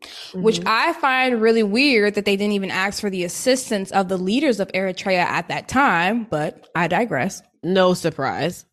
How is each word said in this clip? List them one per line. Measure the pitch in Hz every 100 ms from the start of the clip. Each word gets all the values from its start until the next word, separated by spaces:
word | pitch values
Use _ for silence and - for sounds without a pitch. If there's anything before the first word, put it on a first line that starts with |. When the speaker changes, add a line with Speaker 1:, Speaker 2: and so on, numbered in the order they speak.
| - - -
Speaker 1:
which | 185 208 170
Speaker 2:
Mm-hmm. | 180
Speaker 1:
I | 226 311
find | 339 285 262 262 233
really | 220 226
weird | 208 214 285 233 208 208
that | 202
they | 196
didn't | 208
even | 202 190
ask | 180 190 196
for | 208
the | 190
assistance | 175 - 254 262 - 208 190
of | 196 185
the | 190
leaders | 185 233 302 202
of | 185
Eritrea | 185 190 185 202 185
at | 170 143 170
that | 151 -
time, | 247 277 170 180 233 214
but | 151 156 - - 165
I | 170
digress. | 175 233 156 170 - _ _
Speaker 2:
No | 160 190 185
surprise. | 180 170 147 135 92 147 180 -